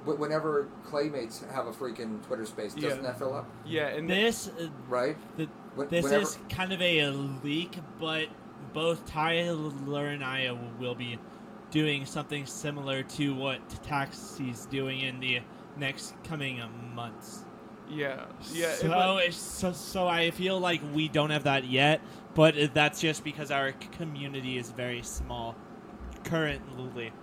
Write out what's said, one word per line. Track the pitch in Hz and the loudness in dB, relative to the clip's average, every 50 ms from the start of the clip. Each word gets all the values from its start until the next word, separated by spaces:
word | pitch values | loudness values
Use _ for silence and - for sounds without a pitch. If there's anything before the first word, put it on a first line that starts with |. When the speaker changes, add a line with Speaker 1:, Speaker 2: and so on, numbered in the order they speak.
| - | 0
Speaker 1:
wh-, | 143 151 147 | 0 0 0
whenever | 151 147 151 156 151 156 151 143 139 135 - - - | 2 0 0 0 2 4 2 2 2 0 -6 -14 -10
Claymates | - 156 143 147 156 147 131 117 113 - - - - | -4 0 0 0 2 0 -2 -4 -4 -8 -10 -10 -4
have | 131 131 123 | -4 -4 -4
a | 117 | -4
freaking | 110 - 139 123 110 120 117 110 107 107 - | -4 -4 -6 -6 -4 -4 -6 -6 -6 -6 -4
Twitter | - 127 113 110 | -4 -4 -4 -4
space, | 107 - - 107 101 - | -6 -4 -4 -6 -4 -4
doesn't | 151 151 147 135 131 | -2 -2 -2 -2 -2
Speaker 2:
Yeah. | 135 123 | -2 -4
Speaker 1:
that | 123 - | -4 -2
fill | 143 131 | -2 -2
up? | 135 147 139 - - - - | -2 -4 -6 -8 -12 -14 -8
Speaker 2:
Yeah, | 156 160 156 151 | -2 0 0 0
and | 139 - 151 160 165 | 0 0 -2 0 2
Speaker 3:
This, | 180 196 220 233 226 - - 196 | 4 6 6 4 4 0 -6 -8
uh, | - - 170 160 143 127 123 | -6 -8 -8 -8 -8 -10 -4
Speaker 1:
Right? | 127 123 123 123 143 156 156 - - - - | 0 2 2 2 2 0 -4 -8 -10 -4 -4
Speaker 3:
the, | 160 151 - - - - - 131 | -4 -4 -4 -14 -16 -10 -6 -4
Speaker 1:
Wh-, | 139 - | -2 2
Speaker 3:
this | 170 175 151 | 2 2 4
Speaker 1:
whenever | 139 143 208 | 6 6 6
Speaker 3:
is | 196 156 - - - - | 4 2 -2 -6 -8 -8
kind | - - 185 185 190 | -2 -2 -2 -2 0
of | 175 | 2
a | 180 175 170 156 147 143 | 4 6 6 6 6 4
leak, | 139 139 139 139 135 131 127 147 147 160 175 175 - 180 151 - - - | 2 0 -2 -2 -4 -4 -2 -2 0 0 -2 -4 -8 -10 -10 -12 -8 -4
but | 160 160 156 156 156 156 - - - - - - 143 135 - | -2 -2 0 0 -2 -4 -6 -16 -16 -16 -14 -14 -14 -8 -4
both | 156 160 165 165 160 - | 0 2 2 2 2 -4
Tyler | - - 156 156 165 165 170 175 175 170 156 151 151 139 139 139 139 143 143 143 147 | -4 0 2 2 4 4 4 2 2 0 0 -2 -4 -4 -4 -4 -2 0 0 0 -2
and | 143 143 | -2 -2
I | 135 131 131 131 131 127 123 120 123 113 113 - | -2 -2 0 2 0 0 0 -2 -6 -8 -6 -4
will | 127 123 123 | -4 -4 -2
be | 120 123 120 113 107 - - - - - - - - - - | -2 -4 -6 -6 -8 -10 -14 -16 -16 -16 -16 -16 -16 -14 0
doing | - 151 156 151 147 139 135 | 2 4 4 4 2 0 -2
something | 131 - 151 147 - 147 147 139 | -4 -4 -6 -4 -4 -4 -6 -4
similar | 127 - - - 147 143 143 139 139 135 135 | -6 -8 -6 -4 -4 -4 -4 -2 -2 -2 -2
to | 131 - - - 147 143 139 | -2 -4 -2 0 2 2 2
what | 131 135 135 131 127 - - - - | 0 0 -2 -2 -4 -8 -12 -14 -10
Taxi's | - - 151 143 139 135 - - - - - - 135 127 120 110 - | -6 -2 0 0 0 -2 -6 -12 -12 -12 -6 -4 -4 -4 -4 -6 -8
doing | - 131 135 135 131 131 131 | -4 -2 -2 0 0 -2 -2
in | 135 131 127 127 | -2 -2 -2 -2
the | 131 127 123 123 117 - - - - - - 143 | 0 0 0 0 0 -6 -16 -16 -16 -14 -6 -4
next | 143 135 135 - - - - - - | -4 -4 -4 -4 -10 -12 -12 -12 -8
coming | - 165 151 139 135 127 120 117 113 113 120 120 120 120 | -6 -4 -4 -2 -4 -4 -6 -8 -8 -10 -12 -12 -10 -8
months. | 120 117 117 110 - - - - - - - - - - - - - - - | -8 -8 -8 -10 -12 -14 -12 -12 -12 -14 -14 -16 -16 -16 -16 -16 -16 -14 -10
Speaker 2:
Yeah, | 151 151 143 135 131 - - - - - - - | -4 -2 -2 -2 -2 -6 -8 -12 -12 -12 -12 -6
yeah, | 156 165 165 165 | 0 2 2 2
it | 156 - | 2 2
Speaker 3:
So, | 165 160 | 2 6
Speaker 2:
might | 165 185 185 185 190 190 175 | 8 8 8 8 8 6 4
Speaker 3:
it's, | 175 170 | 4 2
so, | - - - - - 190 180 | -2 -6 -6 -4 0 0 0
so | 175 - - - - 190 180 | 0 -2 -8 -4 0 4 4
I | 180 170 170 165 165 | 6 6 6 6 4
feel | 165 - 180 185 190 185 | 4 2 0 2 2 4
like | 180 180 170 156 147 147 143 | 4 4 2 2 0 0 2
we | 156 156 151 | 2 2 4
don't | 151 151 147 156 | 4 4 4 6
have | 151 151 | 2 2
that | 139 143 135 139 127 | 4 4 4 4 2
yet, | 127 127 131 139 147 156 156 - - - - - - - | 4 6 8 8 8 8 6 2 -8 -16 -16 -16 0 8
but | 160 156 160 151 147 147 147 | 10 10 10 10 8 4 4
that's | 123 151 147 151 - - | 6 6 6 6 4 2
just | - 160 151 - - | 2 2 2 0 -4
because | 151 143 151 151 139 | -6 -6 -6 -2 0
our | 143 139 139 135 | 2 2 2 0
c-, | 135 - - - | -2 -4 -12 -12
community | - - 170 160 147 139 143 139 139 135 127 127 127 123 | -8 -6 -6 -6 -4 -6 -6 -6 -6 -4 -4 -2 -2 -2
is | 120 117 | -4 -6
very | - 123 123 123 120 120 | -6 -4 -4 -4 -4 -4
small | 120 - - - 135 131 123 120 117 117 113 - - - - - - - - - - - - - | -6 -6 -6 -6 -6 -4 -4 -4 -4 -6 -6 -10 -14 -16 -16 -16 -16 -16 -14 -12 -12 -12 -12 -10
currently. | - - 165 160 156 147 143 131 - 143 131 127 127 123 110 123 117 113 - - | -4 0 2 2 2 2 0 -2 -6 -10 -10 -8 -8 -6 -6 -6 -6 -6 -8 -12